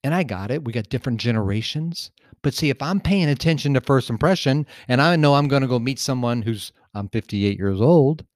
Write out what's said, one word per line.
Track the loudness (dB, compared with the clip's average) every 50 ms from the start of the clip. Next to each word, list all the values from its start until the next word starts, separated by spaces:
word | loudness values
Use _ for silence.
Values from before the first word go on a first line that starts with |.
| -2
And | -2 -2
I | -2 -2
got | -4 -6 -8 -6 -6
it. | -6 -6 -6
We | -6 -6
got | -6 -6 -4
different | -6 -6 -4 -4 -4 -2
generations. | -2 -2 0 0 0 0 -2 -2 -4 -6 -6 -6 -6 -6 -8 -10 -14 -16 _ _ _ _ -20 _
But | -4 -4 -2
see, | 0 -2 -2
if | -2 _
I'm | -2 -2 -2 0
paying | 2 2 2 2 2 2
attention | 0 0 0 0 0 0 0 0 0
to | 0
first | 2 2 2 2 2 -2
impression | -4 0 2 2 2 2 2 0 0 0 -2 _ -12 -20 -4
and | 0 2 2
I | 4 4 4
know | 4 4 4 4
I'm | 4 2
gonna | 2 2 0 2
go | 2 0
meet | 0 0 -2 -4 -4
someone | -4 -4 -2 -2 -2 -2 -2 -2
who's, | -2 -4 -6 -6 -10 -18 _ _ _ _ -10
I'm | -8 -8 -4
fifty-eight | -6 -6 -6 -4 -2 0 0 0 0 0
years | -2 -2 0 2
old | 4 6 6 6 4 4 0 -2 -8 _ _